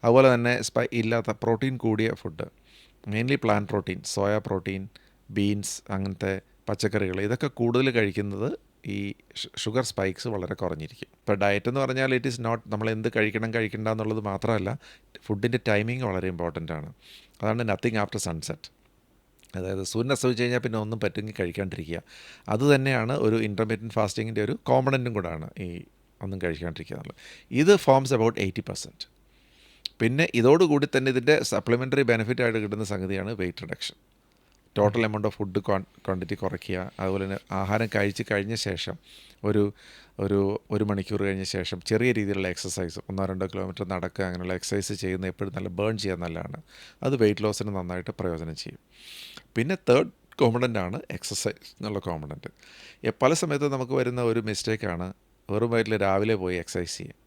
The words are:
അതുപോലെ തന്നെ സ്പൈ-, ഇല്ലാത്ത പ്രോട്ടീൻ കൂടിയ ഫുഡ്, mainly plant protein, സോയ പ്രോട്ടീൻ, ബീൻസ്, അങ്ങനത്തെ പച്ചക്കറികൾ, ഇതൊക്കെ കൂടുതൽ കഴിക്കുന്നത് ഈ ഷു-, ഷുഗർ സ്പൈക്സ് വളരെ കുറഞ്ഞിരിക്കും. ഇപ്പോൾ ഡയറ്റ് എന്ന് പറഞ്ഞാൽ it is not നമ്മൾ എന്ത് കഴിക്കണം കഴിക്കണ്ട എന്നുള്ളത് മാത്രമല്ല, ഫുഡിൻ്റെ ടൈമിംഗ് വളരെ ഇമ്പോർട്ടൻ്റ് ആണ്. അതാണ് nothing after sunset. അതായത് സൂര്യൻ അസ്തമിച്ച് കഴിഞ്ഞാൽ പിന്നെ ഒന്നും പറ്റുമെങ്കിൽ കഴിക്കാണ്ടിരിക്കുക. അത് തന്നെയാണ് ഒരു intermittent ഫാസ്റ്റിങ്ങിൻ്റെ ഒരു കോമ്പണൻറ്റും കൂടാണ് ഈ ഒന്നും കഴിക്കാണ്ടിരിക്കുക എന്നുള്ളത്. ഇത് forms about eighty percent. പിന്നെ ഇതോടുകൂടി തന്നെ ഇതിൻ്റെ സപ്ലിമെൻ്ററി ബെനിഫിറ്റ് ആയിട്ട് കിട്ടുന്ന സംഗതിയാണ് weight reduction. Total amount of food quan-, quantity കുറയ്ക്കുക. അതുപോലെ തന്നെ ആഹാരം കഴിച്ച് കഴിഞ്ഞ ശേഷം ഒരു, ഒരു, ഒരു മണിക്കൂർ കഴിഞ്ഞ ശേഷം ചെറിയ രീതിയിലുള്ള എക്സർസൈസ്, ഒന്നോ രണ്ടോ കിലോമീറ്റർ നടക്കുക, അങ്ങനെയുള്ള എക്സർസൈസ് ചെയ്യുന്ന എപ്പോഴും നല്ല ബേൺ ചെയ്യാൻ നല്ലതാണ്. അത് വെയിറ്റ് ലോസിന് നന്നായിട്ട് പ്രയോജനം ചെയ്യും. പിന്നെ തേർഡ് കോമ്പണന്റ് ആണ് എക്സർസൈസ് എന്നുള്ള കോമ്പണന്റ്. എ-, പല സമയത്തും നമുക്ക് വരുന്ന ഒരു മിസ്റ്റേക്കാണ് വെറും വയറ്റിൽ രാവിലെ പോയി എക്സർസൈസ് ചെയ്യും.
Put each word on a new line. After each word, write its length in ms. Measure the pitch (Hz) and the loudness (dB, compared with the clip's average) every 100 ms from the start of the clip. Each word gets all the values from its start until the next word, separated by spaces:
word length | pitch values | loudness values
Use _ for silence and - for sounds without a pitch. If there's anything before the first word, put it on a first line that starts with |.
അതുപോലെ 300 | 117 123 135 | 8 8 8
തന്നെ 280 | 123 120 120 | 6 2 0
സ്പൈ-, 260 | 113 - 123 | 0 0 0
ഇല്ലാത്ത 380 | 117 113 117 113 | 0 2 0 0
പ്രോട്ടീൻ 460 | 107 113 113 135 127 | -2 0 2 0 0
കൂടിയ 340 | 113 107 110 | 0 2 0
ഫുഡ്, 320 | - - 78 - _ _ - - _ - | -2 -8 -10 -12 _ _ -20 -20 _ -6
mainly 280 | 107 120 139 | -2 0 0
plant 360 | 113 104 101 | 4 2 2
protein, 320 | 104 92 92 | -2 -2 -6
സോയ 340 | - - 101 107 | -4 -2 2 0
പ്രോട്ടീൻ, 500 | - 95 92 95 98 - _ _ _ | 0 -4 -2 -6 -8 -16 _ _ _
ബീൻസ്, 520 | 101 101 101 98 - - | 0 0 0 -4 -10 -6
അങ്ങനത്തെ 500 | 98 98 95 98 95 _ _ - | -4 -4 -4 -2 -4 _ _ -8
പച്ചക്കറികൾ, 520 | 104 107 104 98 92 | -2 0 0 -2 -2
ഇതൊക്കെ 260 | 104 123 143 | -2 0 -2
കൂടുതൽ 440 | - 117 120 131 | 0 2 4 4
കഴിക്കുന്നത് 680 | 117 104 95 101 98 120 359 _ _ - | 4 2 0 -4 -4 -4 -6 _ _ -8
ഈ 280 | 101 101 - _ - | -6 -6 -10 _ -12
ഷു-, 140 | - - | -12 -6
ഷുഗർ 260 | - 117 | -2 -2
സ്പൈക്സ് 460 | 123 - 95 92 120 | -2 0 -2 -2 -6
വളരെ 260 | 104 87 | -4 -4
കുറഞ്ഞിരിക്കും. 520 | 92 92 82 78 - - | -4 -4 -4 -8 -12 -18
ഇപ്പോൾ 240 | _ - 101 | _ -2 2
ഡയറ്റ് 320 | 101 101 - | 4 2 0
എന്ന് 120 | 131 | 0
പറഞ്ഞാൽ 380 | 131 131 131 127 | 0 0 2 2
it 80 | 131 | 0
is 80 | |
not 260 | 120 113 117 - | -2 -2 -2 -2
നമ്മൾ 240 | 104 110 | -2 0
എന്ത് 180 | 110 113 110 | 0 0 2
കഴിക്കണം 380 | 107 107 113 | 2 2 -2
കഴിക്കണ്ട 340 | 113 110 104 110 | -2 -2 -2 -2
എന്നുള്ളത് 320 | 110 110 110 | 0 0 -2
മാത്രമല്ല, 580 | 104 98 110 110 95 131 - - _ - | -2 -2 0 2 0 -4 -10 -20 _ -20
ഫുഡിൻ്റെ 360 | - 104 120 120 - | -4 0 0 0 2
ടൈമിംഗ് 360 | 104 110 123 | 2 2 -2
വളരെ 240 | 123 92 92 | -2 0 -2
ഇമ്പോർട്ടൻ്റ് 440 | 87 87 78 80 | -2 -4 -4 -6
ആണ്. 200 | 80 73 - - - - _ | -6 -8 -14 -20 -20 -20 _
അതാണ് 220 | 104 113 | -2 0
nothing 320 | 113 98 123 110 | 0 0 0 0
after 260 | 101 107 - | -2 -2 -4
sunset. 400 | 82 - - - _ _ _ _ _ _ _ _ 92 | -4 -6 -10 -12 _ _ _ _ _ _ _ _ -8
അതായത് 280 | 92 95 | -4 -4
സൂര്യൻ 280 | 95 110 123 | -4 -2 0
അസ്തമിച്ച് 300 | 139 127 117 | 2 2 2
കഴിഞ്ഞാൽ 160 | 123 123 | 0 0
പിന്നെ 200 | 123 110 | 0 -4
ഒന്നും 220 | 107 110 | -4 -2
പറ്റുമെങ്കിൽ 340 | 101 - 107 104 | -2 -2 -8 -4
കഴിക്കാണ്ടിരിക്കുക. 640 | 90 85 95 - 78 85 - - - - - | -4 -2 -6 -6 -6 -8 -8 -20 -20 -18 -2
അത് 260 | 107 143 | 2 6
തന്നെയാണ് 380 | 139 135 127 113 | 6 6 2 0
ഒരു 240 | 143 113 113 | 2 4 4
intermittent 560 | 110 101 110 110 113 | 0 0 0 -2 -2
ഫാസ്റ്റിങ്ങിൻ്റെ 520 | 110 104 - 104 92 | 0 0 0 -4 0
ഒരു 140 | 104 185 | 0 -2
കോമ്പണൻറ്റും 520 | - 127 131 135 123 | 4 4 4 0 0
കൂടാണ് 360 | 107 87 80 78 - | -2 -4 -6 -10 -10
ഈ 260 | 90 87 - _ _ _ | -8 -10 -14 _ _ _
ഒന്നും 160 | 95 95 | -8 -4
കഴിക്കാണ്ടിരിക്കുക 520 | 87 78 85 78 82 - | -2 -2 -6 -8 -10 -12
എന്നുള്ളത്. 200 | - - - - - | -12 -16 -20 -20 -4
ഇത് 240 | 120 160 | 2 6
forms 460 | 202 - 135 135 131 | 6 8 6 6 4
about 180 | 110 - 98 | 4 2 -2
eighty 160 | 90 - | -2 -8
percent. 380 | 95 - _ - _ _ _ _ _ - _ - _ | -10 -10 _ -20 _ _ _ _ _ -20 _ -16 _
പിന്നെ 280 | 117 135 165 | 0 2 2
ഇതോടുകൂടി 520 | 117 117 160 180 147 143 135 | 6 8 8 8 4 4 2
തന്നെ 140 | 131 | 2
ഇതിൻ്റെ 320 | 127 120 151 | 2 4 4
സപ്ലിമെൻ്ററി 600 | - 98 95 120 131 135 | 4 -2 2 2 2 2
ബെനിഫിറ്റ് 400 | 127 113 107 123 | 4 4 2 0
ആയിട്ട് 160 | 120 113 | 0 0
കിട്ടുന്ന 260 | 104 104 | -2 -4
സംഗതിയാണ് 500 | 101 101 92 98 98 | -4 -4 -2 -4 -4
weight 220 | 107 92 - | -4 -4 -6
reduction. 400 | 82 92 - - _ _ _ _ _ _ _ - | -10 -8 -10 -12 _ _ _ _ _ _ _ 2
Total 280 | 104 110 | 4 4
amount 200 | 110 107 | 0 2
of 60 | 104 | -2
food 280 | - 98 95 | -2 -4 -2
quan-, 280 | 95 98 95 - - | 0 0 -2 -10 -4
quantity 280 | 95 90 101 | -4 -4 -4
കുറയ്ക്കുക. 520 | 95 90 - 92 95 - | -4 -6 -6 -6 -6 -4
അതുപോലെ 240 | 95 98 | -2 -2
തന്നെ 140 | 98 98 - | -4 -6 -6
ആഹാരം 380 | 95 95 107 113 101 | -4 0 0 0 0
കഴിച്ച് 260 | 101 98 110 | 0 -2 -2
കഴിഞ്ഞ 240 | 104 101 | -2 -2
ശേഷം 420 | 113 - 90 - - - - - - | -4 -4 -6 -6 -10 -14 -20 -20 -6
ഒരു, 300 | 104 104 104 - - - - - | 0 2 2 0 -20 -20 -20 -6
ഒരു, 440 | 98 98 98 104 _ | 0 2 2 0 _
ഒരു 140 | 104 | -2
മണിക്കൂർ 380 | 107 101 92 104 | 0 -2 -2 -2
കഴിഞ്ഞ 200 | 98 95 | -2 -2
ശേഷം 380 | 95 101 90 92 | -4 -4 -4 -8
ചെറിയ 320 | - 110 123 | 0 2 4
രീതിയിലുള്ള 360 | 113 101 98 95 | 2 0 0 -2
എക്സർസൈസ്, 500 | 87 92 92 87 - | -4 -6 -4 -4 -6
ഒന്നോ 280 | - 95 95 | -8 -4 -2
രണ്ടോ 200 | 95 95 | -2 -4
കിലോമീറ്റർ 420 | 98 95 90 92 | -4 -6 -6 -4
നടക്കുക, 360 | 92 90 - | -4 -4 -4
അങ്ങനെയുള്ള 300 | 95 90 90 | -4 -4 -4
എക്സർസൈസ് 460 | 92 - 101 95 98 | -4 -2 -4 -4 -4
ചെയ്യുന്ന 260 | 95 92 92 | -4 -2 -4
എപ്പോഴും 260 | - 98 | -6 -8
നല്ല 140 | 95 95 | -6 -6
ബേൺ 300 | 87 104 110 | -2 -2 -2
ചെയ്യാൻ 220 | 98 87 | -4 -4
നല്ലതാണ്. 420 | 85 82 90 - - - - - | -4 -6 -8 -12 -16 -20 -20 -6
അത് 140 | 135 135 | -2 4
വെയിറ്റ് 280 | 107 104 | 4 6
ലോസിന് 320 | 104 104 104 98 | 0 0 -4 -4
നന്നായിട്ട് 340 | 90 90 87 - | -4 -6 -6 -4
പ്രയോജനം 360 | 92 82 80 78 | -4 -4 -6 -8
ചെയ്യും. 220 | - - _ - - - - - _ | -12 -14 _ -20 -20 -18 -18 -20 _
പിന്നെ 200 | - 127 | -2 -2
തേർഡ് 340 | 190 - 127 160 - _ - | -2 4 4 4 -6 _ 4
കോമ്പണന്റ് 400 | 123 117 123 110 | 4 4 0 0
ആണ് 220 | 90 104 - | -4 -6 -8
എക്സർസൈസ് 600 | - - 98 110 - - | -10 -8 -4 -4 -6 -16
എന്നുള്ള 260 | - 107 101 | -10 -6 -4
കോമ്പണന്റ്. 520 | 95 80 73 73 - _ - - - - | -4 -6 -8 -12 -14 _ -20 -20 -20 -6
എ-, 100 | - - | -4 2
പല 100 | 131 | 2
സമയത്തും 400 | 160 170 147 143 | 4 0 0 0
നമുക്ക് 200 | 135 123 | -2 -2
വരുന്ന 300 | 135 123 123 | 0 0 0
ഒരു 180 | 120 113 | 0 0
മിസ്റ്റേക്കാണ് 760 | 110 104 - 110 104 85 90 - _ _ - | -2 -4 -2 -2 -2 -4 -6 -10 _ _ -4
വെറും 200 | 101 117 | 0 2
വയറ്റിൽ 260 | 117 107 110 | 2 2 2
രാവിലെ 380 | 98 95 107 | 2 2 2
പോയി 220 | 107 92 90 | 0 0 -4
എക്സർസൈസ് 420 | 85 90 85 - | -4 -6 -4 -8
ചെയ്യും. 160 | 78 - | -12 -16